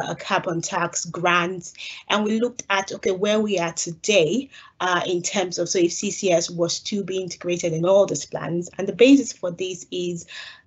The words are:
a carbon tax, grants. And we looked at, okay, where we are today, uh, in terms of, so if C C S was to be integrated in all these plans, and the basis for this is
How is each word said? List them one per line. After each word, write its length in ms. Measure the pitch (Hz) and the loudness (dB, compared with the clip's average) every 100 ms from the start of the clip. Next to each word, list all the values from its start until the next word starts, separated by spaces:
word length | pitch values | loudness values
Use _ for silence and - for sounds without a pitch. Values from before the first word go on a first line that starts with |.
| - | -4
a 60 | |
carbon 480 | 170 - 185 180 165 | -6 -2 -2 0 -4
tax, 420 | - 185 170 - | -4 -4 -4 -4
grants. 680 | 175 175 175 175 170 185 - - - - - | -8 -2 2 2 0 -4 -12 -16 -16 -12 -2
And 160 | 208 | 0
we 160 | 214 226 | 2 0
looked 220 | 240 - - | -2 -4 -2
at, 200 | 196 190 | -2 -2
okay, 180 | 196 - | -4 -2
where 280 | 185 208 214 | 0 2 2
we 200 | 214 180 | 2 0
are 160 | 165 | -2
today, 760 | 165 170 165 - 202 156 226 277 - - - | -4 -8 -4 2 4 4 2 -4 -12 -18 -6
uh, 220 | 180 175 175 | -2 0 0
in 140 | 175 | -2
terms 380 | 175 208 180 175 | -2 -2 -2 -2
of, 100 | 170 | -2
so 100 | 190 | 2
if 140 | 170 | 2
C 180 | - 202 | 0 -6
C 220 | - 185 | -2 2
S 160 | 170 - | 2 0
was 300 | 170 170 - | -2 -2 -2
to 240 | - 208 | -4 -4
be 140 | 180 190 | -4 -6
integrated 480 | 180 - 175 175 170 | -6 -8 -4 -2 -2
in 100 | 160 | 0
all 220 | 175 196 190 | 4 6 4
these 180 | - | 0
plans, 460 | - 160 160 175 175 - | -6 -8 -4 -4 -4 -6
and 80 | 196 | -2
the 60 | |
basis 400 | 190 254 277 226 | 6 8 8 6
for 180 | - 180 | -6 -8
this 360 | 170 185 180 - | -6 -8 -8 -8
is 340 | 180 175 170 - - - - | -6 -4 -6 -10 -16 -16 -20